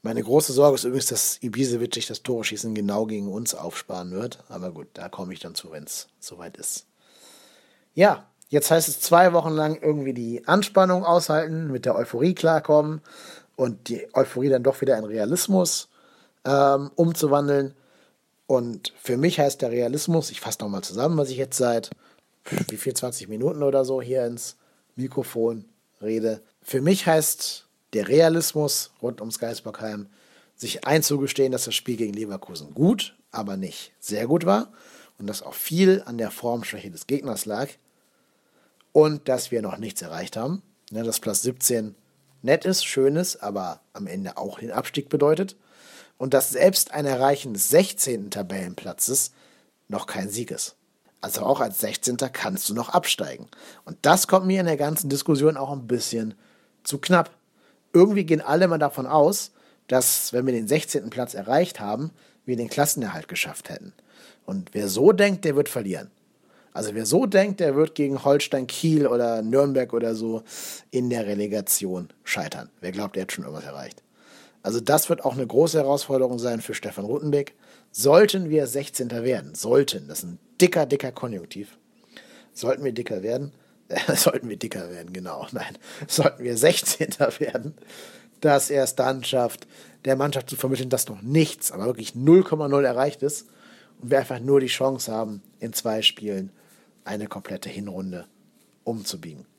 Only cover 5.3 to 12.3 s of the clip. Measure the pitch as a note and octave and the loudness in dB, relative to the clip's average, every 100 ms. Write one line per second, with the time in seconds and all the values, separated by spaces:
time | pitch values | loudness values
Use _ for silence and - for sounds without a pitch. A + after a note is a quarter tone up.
5.3 | F2+ F2 E2 E2 D#2 D2 - - _ - | -12 -12 -12 -12 -16 -12 -14 -14 _ -20
6.3 | E2+ E2+ - - - _ _ _ _ - | -16 -18 -12 -10 -10 _ _ _ _ -20
7.3 | - _ _ _ _ _ - G3 D#3 - | -20 _ _ _ _ _ 6 6 6 -6
8.3 | _ _ D3 - E3 D#3 - - E3+ F3+ | _ _ 0 4 4 2 -4 4 8 8
9.3 | E3+ E3 D#3 D3+ D#3 D#3 D3+ C3+ B2 A#2 | 6 2 -2 -2 0 -2 -2 -4 -6 -6
10.3 | A#2 - F#3 G3+ G3 F#3 F3+ E3+ F3 D#3+ | -6 2 2 4 4 4 4 4 2 4
11.3 | D#3 D#3+ D#3+ D#3 B2+ B2+ A#2 A#2+ A#2 E3 | 0 0 -4 -4 -2 0 0 -2 2 0